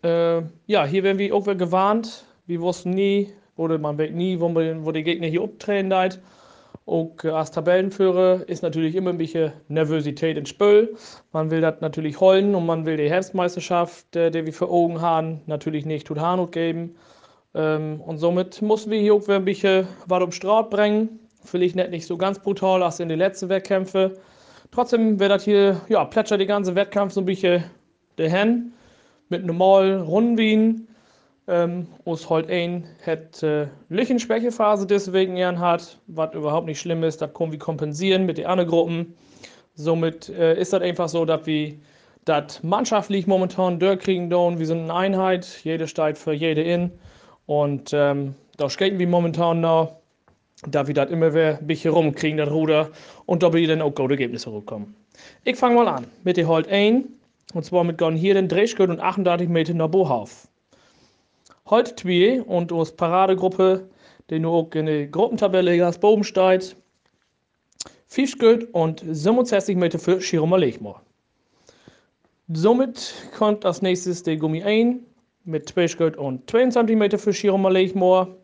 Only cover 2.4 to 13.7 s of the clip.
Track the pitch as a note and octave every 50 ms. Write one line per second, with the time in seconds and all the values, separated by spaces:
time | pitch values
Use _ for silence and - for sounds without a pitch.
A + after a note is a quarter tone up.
2.4 | _ - E3+ E3+ E3+ F3+ F3 - - F3+ F#3 F#3+ G3 G3 G3 G3+ G3+ G3+ - -
3.4 | _ _ _ - D#3+ E3 E3 D#3+ D3+ D3 D3 D3 D#3 D#3 D#3 E3+ F3 F#3+ F#3 E3
4.4 | E3+ E3+ E3+ E3 D#3+ D#3+ D#3+ D#3+ D#3 D#3 D#3+ D#3+ D#3 E3 E3+ E3 E3+ D#3+ D#3 E3+
5.4 | - G#3 - - - - G3+ G3 G3 F#3+ F#3+ F#3 F#3 F#3+ F#3 - - _ _ _
6.4 | - - - - _ _ _ - _ - E3+ E3 E3 E3 E3 - - D#3+ D#3+ D#3+
7.4 | D#3 D#3 - E3+ D#3 E3+ F3+ F#3 F#3+ G3 F#3+ G3 F#3+ F#3+ F3+ F3+ F#3 F#3 F#3 F#3
8.4 | F3 - F3+ - - E3 D3+ D#3+ D#3+ D#3 D#3+ F#3+ F#3+ F3+ F3 E3+ E3 D#3+ - E3
9.4 | D#3+ D3 D3+ - _ _ D3 D#3+ D#3+ D3+ D#3+ D#3 D3+ D3 C#3+ D3 E3 D#3+ D#3 D3+
10.4 | C#3+ - - _ G3+ G#3 G#3 G#3 A3+ A#3 A#3 - - - - - _ _ - D#3+
11.4 | D#3+ D#3 D#3+ E3 D#3+ D#3+ D#3 - D#3+ D#3 D3 D#3+ D#3 D3+ D3 - F#3+ F#3+ F#3+ F#3+
12.4 | G3+ G3+ G3+ F#3 E3+ E3 E3 E3 D#3+ D#3+ D#3+ D3+ D3 D3 E3 F#3 F#3+ G3 - F#3+
13.4 | F3+ F3 F3 F3+ - -